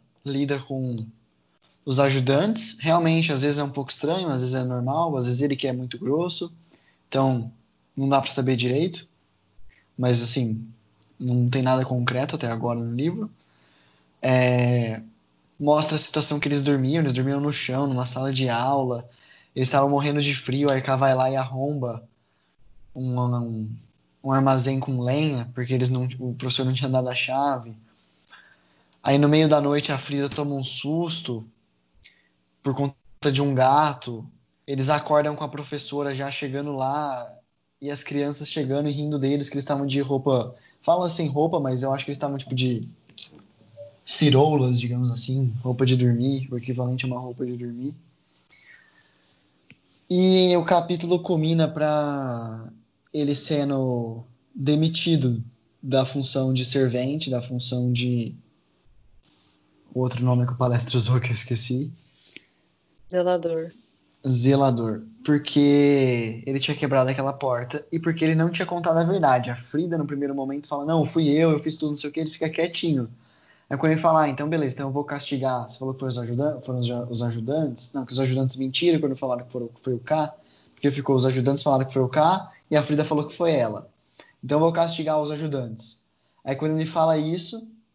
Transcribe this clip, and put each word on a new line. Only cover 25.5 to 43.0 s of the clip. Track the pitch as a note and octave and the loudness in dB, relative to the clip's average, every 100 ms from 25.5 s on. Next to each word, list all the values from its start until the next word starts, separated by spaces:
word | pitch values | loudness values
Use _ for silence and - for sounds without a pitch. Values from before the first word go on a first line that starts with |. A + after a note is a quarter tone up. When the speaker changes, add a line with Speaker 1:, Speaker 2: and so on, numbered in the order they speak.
Speaker 1:
porque | B2+ B2 | -6 -2
eles | B2+ B2+ | 0 2
não, | B2+ B2+ B2+ | 0 -2 -6
o | B2+ | -8
professor | A#2 B2+ C3 B2+ | -6 -4 -2 0
não | |
tinha | C3 C3 | 0 0
dado | C3 B2+ | 0 0
a | B2 | -2
chave. | - C3+ C#3+ B2+ A#2 A2 _ _ _ _ _ - - _ _ _ _ _ | -2 0 0 -2 -6 -18 _ _ _ _ _ -20 -20 _ _ _ _ _
Aí | - C#3+ | 2 4
no | D3 | 6
meio | D3+ D#3 | 6 6
da | D3+ | 4
noite | C#3+ D3 C#3+ | 4 0 0
a | C3+ | -4
Frida | - C#3+ C#3 | -4 -4 -4
toma | D3+ C#3+ C#3 | -4 -4 -4
um | |
susto | B2+ - C#3 D#3+ E3 E3 - A#2 A2+ _ _ _ _ _ - _ _ _ _ _ | -6 -6 -4 -2 -2 -4 -6 -8 -10 _ _ _ _ _ -20 _ _ _ _ _
por | C#3 | -4
conta | C3+ C#3 - - - D3 | -2 -4 -6 -20 -4 0
de | C3+ | 0
um | C#3+ | 2
gato. | C3 C3 D3 D3+ C3+ B2 A2+ A2+ - _ _ - | 4 4 4 2 -2 -10 -12 -14 -20 _ _ -6
Eles | C3+ C3+ | -2 0
acordam | D3 - D3 D3 C#3+ | 0 2 2 2 -2
com | |
a | C#3+ | -8
professora | C#3+ C#3 D3 - C#3+ C#3+ C3+ | -10 -8 -8 -6 -4 -4 -4
já | C#3 | -6
chegando | C3+ C#3 C#3 D3 | -6 -6 -6 -4
lá | C3+ C3 D3 D3 B2+ A#2 - _ _ _ _ | -4 -2 -2 -4 -6 -10 -18 _ _ _ _
e | C#3+ | -10
as | C#3+ | -8
crianças | - C#3+ C#3+ C#3 D3 | -4 -2 -2 -2 -4
chegando | D#3+ C3 C#3 D3 | -4 0 0 0
e | |
rindo | C#3+ D3+ D3 | -2 -2 0
deles, | C3+ C#3+ C#3 | 2 0 -2
que | C#3 | -4
eles | |
estavam | C3+ C#3 C#3 | -2 -2 0
de | C#3 | 0
roupa, | C3+ C3+ C#3 B2+ G#2 - _ _ | 0 0 2 2 0 -10 _ _
fala | - F3 F3 | 2 2 2
assim | E3+ D3+ | -2 -2
roupa, | C#3+ D#3+ E3 | 0 2 0
mas | C3+ B2+ | 0 -2
eu | C3+ | -2
acho | C3+ C#3+ | -2 -4
que | |
eles | C#3 | -6
estavam | C#3+ C#3 | -4 -6
tipo | - | -4
de | B2+ B2+ A2+ - - | -2 0 -2 -6 -16